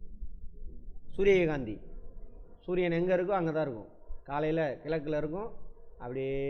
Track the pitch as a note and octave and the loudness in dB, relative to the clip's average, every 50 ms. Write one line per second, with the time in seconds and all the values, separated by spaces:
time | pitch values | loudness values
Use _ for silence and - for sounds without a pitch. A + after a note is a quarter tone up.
0 | - - - - - - - - - - - - - - - - - - - - | -6 -6 -6 -4 -4 -4 -4 -4 -6 -8 -6 -6 -8 -6 -6 -8 -8 -8 -8 -6
1 | - - - F#3 G3+ G3+ F#3+ F3+ E3+ D#3 D3+ C#3 A#2+ G#2+ G#2 - - - - - | -6 -2 0 4 6 8 8 8 6 4 2 0 -2 -4 -6 -6 -8 -10 -10 -10
2 | - - - - - - - - - - - - - F3+ F3+ F3+ F3+ F3 E3+ E3+ | -10 -10 -10 -10 -10 -10 -12 -14 -16 -16 -18 -10 -4 0 2 2 4 4 4 4
3 | F3+ F#3 F#3 F3 F3+ G3 G3 F#3 E3 D#3+ D3+ D#3 D3+ C#3 A#2 G#2+ F#2+ - - - | 4 4 4 4 4 4 2 4 2 2 2 2 0 0 -2 -6 -10 -14 -16 -14
4 | - - - - - - C#3 D3 D#3 D#3 E3 E3 D#3 C#3 A2+ - - D3 E3 D#3+ | -6 -6 -6 -6 -4 -2 0 0 2 2 4 4 2 2 0 -4 -2 -2 -2 0
5 | C#3 D#3 D3+ D3 D3 D3 E3 G3 A3 - - - - - - - - - - - | 0 0 0 0 0 0 -2 -4 -4 -6 -6 -6 -6 -8 -8 -10 -12 -14 -12 -10
6 | A#2+ B2 C3 C3 C3+ C3+ C3+ C#3 C#3 | -8 -6 -4 -2 -2 0 0 0 0